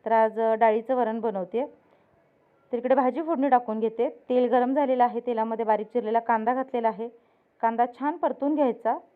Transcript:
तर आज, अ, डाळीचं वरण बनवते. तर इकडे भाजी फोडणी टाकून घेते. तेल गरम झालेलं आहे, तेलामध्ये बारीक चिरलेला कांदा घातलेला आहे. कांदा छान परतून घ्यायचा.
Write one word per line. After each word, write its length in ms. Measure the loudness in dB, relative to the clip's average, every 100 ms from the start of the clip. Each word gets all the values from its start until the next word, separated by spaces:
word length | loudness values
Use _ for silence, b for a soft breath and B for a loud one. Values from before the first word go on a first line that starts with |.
| 2
तर 60 |
आज, 280 | 2 2 2
अ, 160 | 0 4
डाळीचं 400 | 4 2 0 0
वरण 240 | 0 -2
बनवते. 460 | -4 -4 -4 -4 -6 -10 b b b b b _ _ _ _
तर 60 | -6
इकडे 180 | 2 2
भाजी 260 | 2 -2
फोडणी 280 | -4 -2 2
टाकून 300 | 2 2 -4
घेते. 300 | -4 -2 -4 -4 _
तेल 200 | 0 2
गरम 240 | 2 2
झालेलं 300 | 0 0 2
आहे, 160 | 0 0
तेलामध्ये 460 | -4 -4 -4 -4 0
बारीक 220 | -2 0
चिरलेला 320 | -4 -2 -2
कांदा 340 | 0 0 0
घातलेला 340 | -2 -2 -2 -2
आहे. 220 | -4 -10 _ b b b _
कांदा 240 | -2 0 -2 -2
छान 180 | -6 -2
परतून 380 | -4 -2 -2 2
घ्यायचा. 420 | 0 0 -4 -4 -8